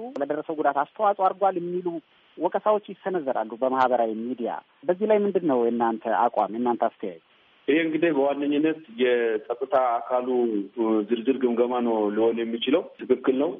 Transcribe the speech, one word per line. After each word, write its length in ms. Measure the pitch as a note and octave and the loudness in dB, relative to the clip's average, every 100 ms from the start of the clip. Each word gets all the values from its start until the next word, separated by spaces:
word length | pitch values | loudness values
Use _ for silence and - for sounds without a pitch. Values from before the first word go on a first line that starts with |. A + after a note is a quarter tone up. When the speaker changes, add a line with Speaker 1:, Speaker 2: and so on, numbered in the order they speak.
| A#3+ C4+ | -10 -6
Speaker 1:
ለደረሰው 400 | C#3+ D3+ D#3+ D3+ | -4 -4 -4 -2
ጉዳት 220 | C#3+ C#3 | 0 0
አስተዋጽኦ 460 | D3 - G#3 G3+ | -2 0 0 2
አድርጓል 320 | F#3 F#3 G3 F3+ | 0 2 0 0
የሚሉ 300 | F3 F3+ F3+ E3 - _ _ - | -4 -4 -4 -6 -10 _ _ -4
ወቀሳዎች 460 | F3 G3+ G#3+ G#3 G#3 | -4 0 0 0 -2
ይሰነዘራሉ 640 | F#3+ G3 F3+ C3 A2 A2 A#2 | -10 -6 -4 -2 -2 -4 -2
በማህበራዊ 560 | C3 C3 B2+ A#2+ A2+ A2 | 0 2 4 2 0 -2
ሚዲያ። 320 | A#2+ A#2+ A2 D#2 - _ | -6 -6 -6 -6 -12 _
በዚህ 240 | C#3+ F3+ G#3+ | -4 0 2
ላይ 120 | G#3+ | 2
ምንድን 280 | G3+ F#3 D#3+ | 2 0 2
ነው 140 | B2+ | 4
የእናንተ 440 | A#2 A#2 A#2 A2+ A#2 G#2 | 2 2 0 0 -2 2
አቋም፣ 360 | A#2+ - G2 | 2 2 0
የእናንተ 300 | A2 B2 A2+ | 0 -2 0
አስተያየት? 380 | A2+ - G2+ E2 _ _ _ _ - | -2 -2 -10 -12 _ _ _ _ 0
Speaker 2:
ይሄ 100 | D#3+ | 2
እንግዲህ 320 | D#3+ D#3 E3+ | 2 0 2
በዋነኝነት 680 | C#3 C#3 C#3+ C#3+ D3 D#3 D#3 A2+ A2+ | 2 2 0 0 0 0 -2 -6 0
የጸጥታ 760 | B2 A#2+ A#2 G#2+ - A#2+ C3+ C#3 B2+ | 2 2 2 0 -4 -6 0 2 2
አካሉ 360 | A#2 A#2+ B2+ B2+ B2 A#2 G#2 G2 A#2+ A2 A2 | 0 -2 -2 0 0 0 -2 -4 -2 0 0
ዝርዝር 320 | G#2 A#2 A2+ B2+ | 0 -2 0 0
ግምገማ 360 | B2 A#2 B2 B2 | 0 2 0 0
ነው 160 | A#2 A2 G#2 | 0 0 0
ሊሆን 280 | G#2+ A#2 A#2 | 2 2 0
የሚችለው። 440 | A#2 A#2 B2+ D#3+ - - | -2 -4 0 0 0 -6
ትክክል 400 | A2+ B2 C#3 B2+ | -2 0 0 0
ነው። 140 | D#3+ | 0